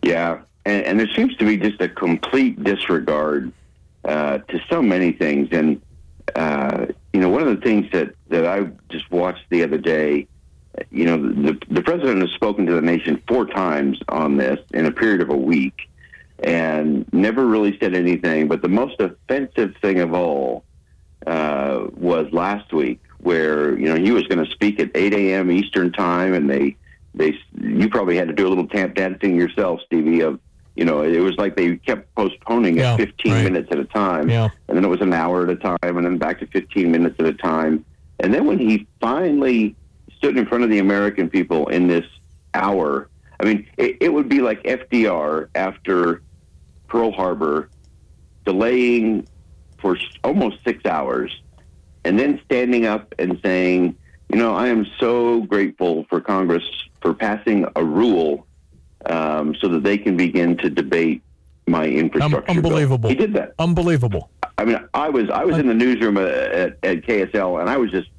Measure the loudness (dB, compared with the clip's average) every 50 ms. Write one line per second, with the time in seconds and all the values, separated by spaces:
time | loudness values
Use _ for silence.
0 | 2 0 0 0 0 -2 -4 -6 -10 _ _ _ _ -2 -2 0 0 0 0 0
1 | 0 0 0 0 0 0 0 0 2 2 2 2 0 -2 -2 0 -4 -4 -2 -2
2 | -2 0 0 -2 -2 -2 0 2 2 2 0 0 -2 -2 -2 -2 -2 -2 -2 -2
3 | 0 0 0 0 0 0 -2 -2 -4 -6 -12 _ -20 -20 _ _ -20 _ _ _
4 | -6 -4 -2 -2 -2 -2 -4 -4 -6 -6 -8 -8 -4 -2 -2 0 2 2 2 2
5 | 2 0 0 0 -2 -2 0 0 0 0 0 0 2 2 0 -2 -6 -20 -20 -20
6 | -20 -20 -20 -14 -12 -8 -6 -4 -2 -2 -2 -2 -2 -2 -2 -4 -4 -6 -8 -12
7 | -14 -4 0 2 2 4 2 2 2 0 0 0 0 2 2 2 0 0 0 -2
8 | -2 -2 -6 -16 _ _ -2 0 0 0 0 -2 -2 -4 -6 -16 _ -12 -12 -12
9 | -10 -4 -2 -2 0 -2 -4 -6 -8 _ 0 0 2 2 0 -2 0 0 0 0
10 | 2 2 0 0 -2 _ -16 -20 -20 -20 -20 -20 -20 _ _ -14 -14 -8 -4 0
11 | 0 2 2 2 0 0 0 0 0 0 -2 -2 -6 -4 -2 -2 0 0 -2 0
12 | 0 0 2 2 0 -2 -2 -2 -2 -2 0 0 0 2 2 2 2 2 0 0
13 | 0 -2 -4 -4 -2 0 0 0 0 0 -2 -2 -2 -2 -2 0 0 -2 -2 -4
14 | -6 -6 -4 -2 0 0 0 2 2 0 -2 -4 -6 _ -4 -2 0 0 0 0
15 | 0 2 2 2 0 0 0 0 0 2 0 0 0 -2 -4 -10 -20 -20 _ -20
16 | -20 -20 -20 -20 -20 -20 -12 _ -4 -2 0 0 0 -2 -2 -2 0 0 0 -2
17 | -2 0 0 2 2 2 2 2 2 4 4 4 2 2 0 0 -2 0 0 2
18 | 2 2 0 0 0 0 0 0 0 0 0 0 0 2 2 2 0 0 -2 -2
19 | -4 -4 -4 _ _ -4 -2 -2 -2 -4 _ -2 -2 -2 -4 -4 -2 0 2 2
20 | 0 0 0 0 0 0 0 -2 -2 -4 -4 -6 -10 _ _ -20 _ _ _ -20
21 | -20 _ -20 _ -8 -4 -4 -2 -2 -2 -2 -2 -2 -2 -2 -4 -4 -8 -10 -4
22 | -2 0 0 0 0 -2 -2 -2 -2 -2 -4 -6 -8 _ -2 -2 -2 -2 -4 -8
23 | _ _ -20 -6 -2 0 0 2 2 0 0 0 2 0 0 0 0 0 0 2
24 | 2 2 2 2 2 0 0 -2 -2 -4 -4 -2 0 0 0 0 -4 -2 0 0
25 | 0 2 2 2 2 2 2 2 2 2 2 2 0 0 0 0 0 0 0 0
26 | 0 0 0 0 0 0 0 0 0 0 2 2 0 0 -2 -6 -18 -20 -20 _
27 | -20 -20 -4 0 0 0 0 -2 -8 _ -12 -8 -6 -2 0 0 0 2 2 0
28 | 0 2 0 0 0 -2 0 0 2 2 2 0 0 -2 -2 -2 -2 -2 -2 -2
29 | -2 -2 -4 -2 0 2 2 2 2 2 0 0 0 0 -2 -4 -4 _ -2 0
30 | 2 2 2 2 2 0 -2 -4 _ -20 _ -20 -20 -16 _ -2 0 0 2 2
31 | 0 2 2 2 2 2 0 0 -2 -2 0 0 0 0 0 -2 -2 -4 -4 -4
32 | -6 _ _ -2 -2 -2 -2 -6 -6 -2 0 2 2 2 2 2 2 2 2 2
33 | 0 -2 -4 _ -2 0 2 2 2 2 0 0 -2 -2 -2 -4 -4 -4 -2 -2
34 | 0 0 0 0 0 0 2 2 0 0 -2 _ _ -2 0 0 2 2 2 2
35 | 2 0 2 0 0 0 0 0 0 0 -2 -2 -2 -4 -4 -2 -2 -4 -2 -2
36 | -2 -2 -2 -2 -2 -4 -4 -6 -8 -4 -4 -4 -4 -2 -2 0 2 2 2 2
37 | 2 0 0 0 0 0 0 -2 -2 -2 0 0 0 0 0 -2 -4 -8 -20 _
38 | -20 -20 -8 -4 0 0 2 2 2 2 2 2 2 2 2 0 -2 _ _ _
39 | -4 -2 -2 0 0 0 2 2 2 2 2 2 0 0 -2 -8 -20 -20 _ -20
40 | -20 -20 -12 _ -2 0 2 2 0 0 0 0 2 2 2 4 4 2 2 2
41 | 0 0 0 -2 -4 0 0 -2 0 0 0 0 0 0 0 2 2 4 2 2
42 | 0 -4 -16 -20 -20 -20 -20 -20 _ -8 _ -4 -2 0 0 0 0 0 -2 -2
43 | -4 -8 _ -20 _ -20 -8 -2 0 0 0 0 -2 -8 -4 -2 -2 -2 0 0
44 | 0 0 2 0 0 2 2 2 2 0 -2 -2 -2 -4 -4 -4 -4 -2 0 2
45 | 2 2 2 0 -2 -2 -2 -2 -4 -4 -4 -4 -4 -4 -6 -8 -4 -2 0 2
46 | 2 2 0 -2 -6 -20 -20 -20 _ -20 _ -20 -20 -20 -20 -20 -20 -4 -2 0
47 | 0 0 0 -2 -2 -2 -2 -2 -2 0 0 -2 -2 -6 -14 -20 -20 -20 -20 -20
48 | -20 _ -20 _ -20 -20 _ -8 -4 -2 0 0 2 2 2 2 2 4 2 2
49 | 2 2 0 -2 -4 -8 -16 -20 -20 -20 -20 -20 -20 -20 -20 -6 -2 -2 0 0
50 | -2 -12 -12 -6 -4 -2 0 0 0 0 -4 -4 -4 -6 -6 -2 -2 -2 -2 -2
51 | -2 -2 -2 -2 -4 -6 -8 -14 -20 -20 _ -20 -20 -20 -20 -20 -20 -20 -20 -8
52 | -2 0 2 2 2 2 0 -2 -2 _ 0 0 2 2 2 2 2 2 0 -2
53 | -4 _ -8 -6 -4 -4 -4 -4 -2 -2 0 2 2 2 2 2 2 0 -2 -6
54 | -16 -20 -20 -20 -10 -2 0 0 2 2 0 0 0 0 0 0 0 -2 -4 -2
55 | 0 0 2 2 2 2 2 0 0 0 0 0 0 0 -2 _ 0 0 0 0
56 | -2 _ -4 -4 -2 0 0 0 2 2 0 0 -2 -6 -10 -12 -14 -14 _ _
57 | -2 -2 -2 0 -2 -4 -4 -2 -2 0 2 2 0 0 -2 -2 -2 0 2 2
58 | 2 4 2 2 2 0 -2 -4 -6 _ _ _ _ _ _ -20 -20 -20 _ _
59 | -8 -4 -4 -2 -2 -2 -2 -2 -2 -4 -4 -2 -2 0 0 0 0 0 0 0
60 | 0 0 0 2 0 0 0 0 2 2 0 0 -2 -2 -2 -2 -2 0 0 0
61 | 2 2 0 -2 _ _ -20 _ _ _ _ _ _ -2 0 0 0 0 0 0
62 | 0 0 0 0 0 0 0 -2 -2 -2 -2 0 2 2 2 2 2 2 0 0
63 | 2 0 2 2 0 0 0 -2 -4 -4 -4 -2 0 0 2 2 2 2 2 2
64 | 2 0 -2 -4 -6 -8 _ _ -10 -10 -6 -4 0 0 0 -2 -4 -6 _ -4
65 | -2 0 0 0 0 0 -2 0 0 0 0 2 2 2 2 4 4 2 2 2
66 | 2 0 2 2 0 0 0 -2 -2 -2 -2 -2 -2 -2 -4 -4 -2 -2 -2 -2
67 | -2 -2 -2 -2 -2 -2 -2 -2 -2 0 -2 -2 -2 -2 0 -2 -2 -2 -2 -4
68 | -6 -6 -14